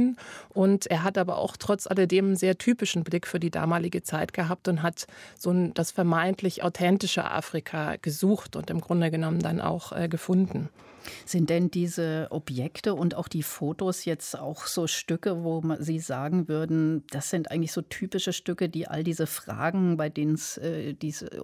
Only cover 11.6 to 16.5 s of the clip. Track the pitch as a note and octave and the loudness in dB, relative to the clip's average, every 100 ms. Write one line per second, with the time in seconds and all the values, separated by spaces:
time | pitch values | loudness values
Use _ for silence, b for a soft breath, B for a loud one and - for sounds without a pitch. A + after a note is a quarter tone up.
11.6 | F3+ F3 F3 E3+ E3 D#3 D#3+ D#3+ - B2+ | 2 2 -2 0 -2 -2 -4 -6 -6 -4
12.6 | C#3 - - F3+ E3+ - F3 E3 D3 - | -6 -4 -2 0 0 0 -4 -4 -4 -4
13.6 | D3 D#3+ F#3 F3+ - D#3 - - - D3+ | -4 -2 -2 -2 -2 -4 -6 -8 -8 -8
14.6 | - - D#3+ - - E3 G#3 E3+ E3+ E3 | -6 -2 0 -2 -2 0 0 -2 0 0
15.6 | D#3+ D#3 D3 D#3+ D#3+ B2+ C#3+ F3+ D#3+ | 0 -2 -2 -2 -2 -4 0 0 2